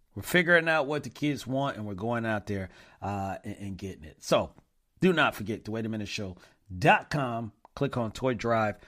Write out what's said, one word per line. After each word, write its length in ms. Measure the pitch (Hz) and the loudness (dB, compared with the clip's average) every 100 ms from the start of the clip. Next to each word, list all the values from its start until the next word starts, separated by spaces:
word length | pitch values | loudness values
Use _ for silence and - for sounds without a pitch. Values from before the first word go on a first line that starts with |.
| _ | _
We're 80 | - | -12
figuring 460 | - 175 170 175 165 | 0 2 6 6 6
out 180 | 160 135 | 2 2
what 180 | 147 | -2
the 60 | 131 | -4
kids 360 | - 147 131 - | -4 -2 -2 -2
want, 300 | 131 139 107 | -2 -2 -4
and 100 | 107 | -6
we're 80 | |
going 320 | 95 113 117 113 | -4 -2 -2 0
out 200 | 107 101 | -2 -2
there, 240 | 101 92 - - - | -4 -4 -12 -20 -10
uh, 360 | 95 101 95 92 | -6 -4 -4 -6
and, 120 | 107 - | -10 -10
and 160 | 101 92 | -8 -8
getting 280 | 98 87 | -10 -10
it. 200 | 78 - | -16 -10
So 260 | - 139 90 - _ _ _ - | 2 2 2 -8 _ _ _ 2
do 120 | 180 | 4
not 220 | 160 131 | 6 4
forget 320 | - 104 101 107 | 0 -6 -6 -4
to 40 | |
wait 140 | 113 | -6
a 60 | 110 | -4
minute 180 | 110 98 | -4 -6
show 300 | - 98 90 - _ - 92 | -6 -8 -12 -20 _ -12 2
dot 340 | 147 202 - | 4 4 2
com. 420 | 151 127 117 110 _ - - | -2 -2 -4 -8 _ -14 -4
Click 200 | 143 131 | -2 -2
on 120 | 110 | -4
Toy 240 | - 131 | -2 0
Drive, 420 | 113 117 113 107 101 | 0 2 2 2 -2